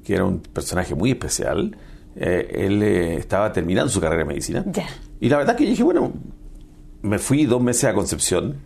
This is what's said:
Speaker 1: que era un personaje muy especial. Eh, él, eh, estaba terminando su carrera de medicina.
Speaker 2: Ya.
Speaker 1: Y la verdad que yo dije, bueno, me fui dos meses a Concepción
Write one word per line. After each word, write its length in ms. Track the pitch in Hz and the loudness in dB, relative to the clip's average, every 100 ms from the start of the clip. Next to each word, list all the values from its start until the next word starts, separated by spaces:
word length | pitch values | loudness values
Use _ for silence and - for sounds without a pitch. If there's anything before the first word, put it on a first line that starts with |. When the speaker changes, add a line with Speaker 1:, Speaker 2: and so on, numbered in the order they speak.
Speaker 1:
que 100 | - | 0
era 100 | 95 | 0
un 140 | 95 87 | 2 -2
personaje 540 | - - - 90 85 | -4 -8 -4 -4 -2
muy 160 | 71 117 | 0 0
especial. 640 | 123 - - - 78 214 - - - - - | 0 -4 -2 -2 0 -2 -6 -18 -20 -18 -4
Eh, 320 | 90 90 - - 98 | 0 0 0 -2 0
él, 140 | 104 | 2
eh, 320 | 104 92 85 82 | 4 2 2 -2
estaba 360 | - 95 104 | -2 0 0
terminando 380 | 90 85 95 147 | 0 0 0 0
su 100 | 101 | 0
carrera 220 | 82 82 | 0 0
de 60 | 76 | 0
medicina. 360 | 73 - - 190 | -4 -4 -4 -2
Speaker 2:
Ya. 180 | 170 - - - - | -4 -6 -12 -16 -2
Speaker 1:
Y 80 | 117 | 2
la 100 | 143 | 2
verdad 180 | 185 254 | 2 2
que 80 | |
yo 60 | 302 | 2
dije, 120 | - | 4
bueno, 300 | 240 170 127 - - - - - - - - - | 4 4 0 -4 -12 -16 -18 -18 -20 -20 -20 -6
me 160 | 98 101 | -2 0
fui 260 | - 139 147 | 2 4 4
dos 140 | 123 | 4
meses 240 | 123 120 | 2 2
a 100 | 131 | 2
Concepción 640 | 98 87 - - 87 - - | 2 0 -2 0 0 0 -6